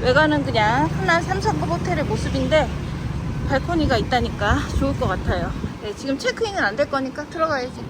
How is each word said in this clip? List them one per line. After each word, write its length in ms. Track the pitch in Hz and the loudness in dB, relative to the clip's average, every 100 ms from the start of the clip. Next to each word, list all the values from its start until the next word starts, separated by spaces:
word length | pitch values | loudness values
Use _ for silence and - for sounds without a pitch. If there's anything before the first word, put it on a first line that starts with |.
외관은 400 | 240 269 311 294 | 6 6 6 2
그냥 420 | 277 233 214 254 311 | 2 2 4 2 2
흔한 360 | - 381 339 | 0 2 2
삼성급 460 | 349 381 403 - 339 | 2 0 0 0 -2
호텔의 320 | 339 349 320 | -2 0 -2
모습인데 640 | 277 427 - 269 262 311 254 - - - - - - - - | 0 -2 0 0 2 2 2 -2 -6 -6 -4 -4 -4 -4 0
발코니가 500 | 269 302 339 302 233 | 0 0 2 2 2
있다니까 600 | - 247 - - 202 262 - - | 2 0 0 0 2 2 0 0
좋을 180 | 277 269 | 0 0
것 80 | 247 | 0
같아요. 460 | 185 - 185 175 - - - | 0 0 -2 -2 -4 -6 -6
네, 140 | 214 | -8
지금 240 | 202 269 269 | -6 -4 -2
체크인은 400 | 494 - 440 392 | -2 -2 -2 0
안 160 | 214 | 0
될 160 | 226 294 | 0 0
거니까 340 | 269 262 262 294 | 0 -4 -6 -8
들어가야지. 580 | 339 320 277 247 - | -2 0 0 -4 -8